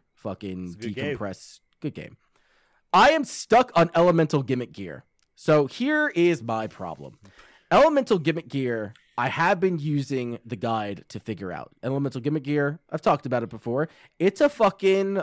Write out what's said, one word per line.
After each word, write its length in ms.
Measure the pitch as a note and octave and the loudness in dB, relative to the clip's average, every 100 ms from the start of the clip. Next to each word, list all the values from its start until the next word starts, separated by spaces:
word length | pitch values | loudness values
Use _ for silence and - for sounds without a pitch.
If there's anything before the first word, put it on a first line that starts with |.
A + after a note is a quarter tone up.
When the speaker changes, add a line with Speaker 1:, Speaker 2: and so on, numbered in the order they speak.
| _ _ | _ _
Speaker 1:
fucking 500 | G#2+ F#2+ G2 F#2 F2+ | -12 -10 -10 -10 -12
Speaker 2:
It's 100 | F2 | -12
a 20 | |
good 180 | A2+ G#2 | -10 -8
game. 220 | C#3+ B2 | -8 -6
Speaker 1:
decompress, 420 | G#2 F#2 - - _ _ | -8 -10 -16 -20 _ _
good 120 | D3+ | -12
game. 220 | - - - _ _ _ _ _ _ _ | -12 -18 -20 _ _ _ _ _ _ _
I 160 | F3+ B3+ | 4 6
am 160 | D#4+ C4+ | 4 -2
stuck 460 | - - A3+ B3+ E3+ | -8 2 4 4 2
on 140 | E3 E3 | 2 4
elemental 480 | F3 E3 D#3 D3+ | 4 4 2 0
gimmick 280 | B2+ B2+ A#2+ | -2 -4 -4
gear. 320 | - F#2 C#2 _ _ _ _ | -10 -12 -12 _ _ _ _
So 300 | - D3+ C#3 | 2 4 2
here 400 | - B3+ D4+ D4 E3+ | -2 0 0 0 2
is 260 | F3 E3 | 2 2
my 260 | A2+ A2+ A2 | -4 -6 -6
problem. 500 | - F2+ D#2 C#2 - - _ - _ _ | -8 -12 -12 -16 -20 -20 _ -20 _ _
Elemental 480 | F#3 D4+ C#4+ B3 G3 | 6 6 4 2 2
gimmick 300 | D3 D#3+ - | 2 -2 -4
gear, 460 | C#3 B2+ A2+ G#2 - _ - | -4 -2 -2 -6 -12 _ -4
I 100 | A#2+ | -4
have 320 | C#3+ E3+ G3 | 0 0 2
been 180 | F#3+ E3+ | 0 0
using 600 | D3 D3 C3+ C3+ A#2+ A#2 A2+ | -2 -2 -2 -4 -4 -8 -10
the 100 | G#2 | -6
guide 480 | A#2 A2+ G#2 G2 - | -2 -2 -4 -10 -12
to 100 | G#2 | -14
figure 320 | - G2 F#2+ | -10 -10 -8
out. 200 | D#2 - _ | -10 -14 _
Elemental 380 | B2 C#3 C#3 B2+ | -6 -4 -4 -4
gimmick 220 | B2+ D#3 | -4 -4
gear, 360 | C3+ D3 C#3+ D#3 _ | -2 -2 -2 -4 _
I've 120 | D#3+ | -2
talked 240 | A3 D3 C3 | 0 0 0
about 180 | B2 | -4
it 60 | A2+ | -4
before. 400 | A2+ A#2+ B2+ D#3+ _ _ _ | -10 -6 -4 -4 _ _ _
It's 200 | F3+ - | -2 2
a 80 | D4 | 0
fucking 720 | - G#3 - F#3+ F#3+ G3 G3 | 4 0 2 2 2 0 -2